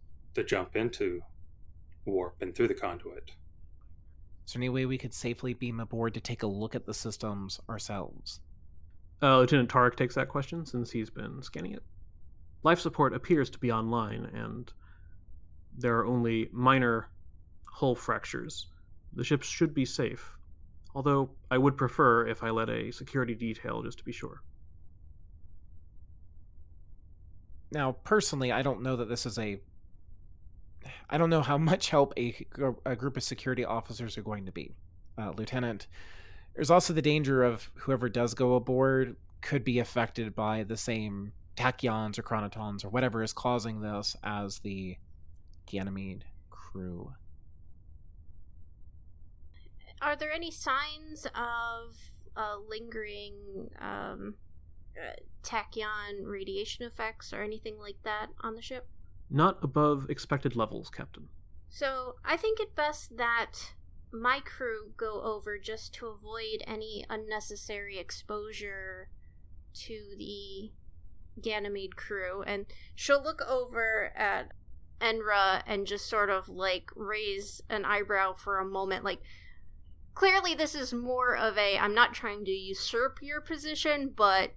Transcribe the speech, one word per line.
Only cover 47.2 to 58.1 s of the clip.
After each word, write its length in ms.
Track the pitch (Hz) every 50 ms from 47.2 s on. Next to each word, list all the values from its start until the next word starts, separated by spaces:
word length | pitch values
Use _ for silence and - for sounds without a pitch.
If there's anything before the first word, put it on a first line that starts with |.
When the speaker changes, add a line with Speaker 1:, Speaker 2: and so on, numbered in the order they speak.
| - - - - - - - - - - - - - - - - - - - - - - - - - - - - - - - - - - - - - - - - - - - - - - - - - - - - - - - -
Speaker 4:
Are 140 | - 294 294
there 160 | 285 302 302
any 180 | 311 330 339 330
signs 800 | - - - 294 262 277 294 302 302 311 311 311 311 302 - - -
of, 640 | 220 240 233 233 233 233 233 233 233 233 226 - - - - - - - - -
uh, 220 | 214 214 208 208 202 208 214
lingering, 1000 | 220 226 233 233 226 220 214 208 208 202 208 208 202 202 202 202 196 190 - - - -
um, 540 | - 202 202 202 202 214 - - 196 208 214 - - - - - - - - - - - -
uh, 140 | - 160 107 - - - - - - -
tachyon 840 | - 247 220 202 - - 226 214 214 214 208 208 202 202 202 196
radiation 600 | - 202 196 196 196 190 196 220 - - - 240
effects 480 | 233 - - 226 220 226 - - - -
or 80 | - 208
anything 340 | 208 214 214 - 220 214
like 200 | 214 208 208 202 - -
that 240 | 220